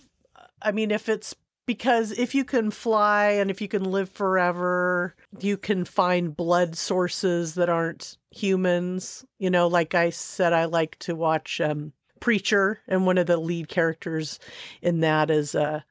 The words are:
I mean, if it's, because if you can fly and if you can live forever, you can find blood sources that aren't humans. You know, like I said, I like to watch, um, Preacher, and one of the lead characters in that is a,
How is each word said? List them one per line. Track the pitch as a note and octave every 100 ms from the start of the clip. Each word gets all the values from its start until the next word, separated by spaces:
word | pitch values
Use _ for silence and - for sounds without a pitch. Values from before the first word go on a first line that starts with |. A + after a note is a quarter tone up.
| _ _ _ - - _
I | G#3+
mean, | G#3 A3
if | G#3 -
it's, | G#3+ - - _ _ -
because | A#3+ A#3+ A#3 A3
if | G#3+ B3
you | C4+
can | C4+ C4 G#3+
fly | - A#3+ G#3+ G#3 G#3 G#3
and | G#3 G3
if | F#3+
you | G3+
can | G#3
live | F#3+ F#3+ F#3+
forever, | - G3 F#3 F3+ F3 F3+ F3+ F3+ F3+ F3+ - _ -
you | G3 G3+
can | - G3
find | F3+ - F3+ F3+ F3
blood | D3+ E3+ F3 F3
sources | D#3+ - F#3 F3+ - F#3+ E3+ E3+ E3
that | F3
aren't | E3 E3 E3 - - _
humans. | - G3+ F#3+ F#3 F3 F3+ F#3 F3+ - - _
You | F#3
know, | F3+ F3
like | F3 E3
I | F3+ E3+
said, | E3 - - F3+
I | E3
like | E3 E3 D#3+ -
to | -
watch, | E3 E3 D#3+ - -
um, | D3+ D3+ D3+ - _ _
Preacher, | - G#3+ - G#3 G3 G#3+ -
and | F#3+ F#3
one | F#3
of | E3+
the | E3+
lead | E3 E3+ D#3+
characters | - E3 D#3+ - D#3+ D#3 - - - - -
in | F3 E3+
that | D#3+ D#3 D#3
is | D#3 D3
a, | D#3+ D3 D3+ -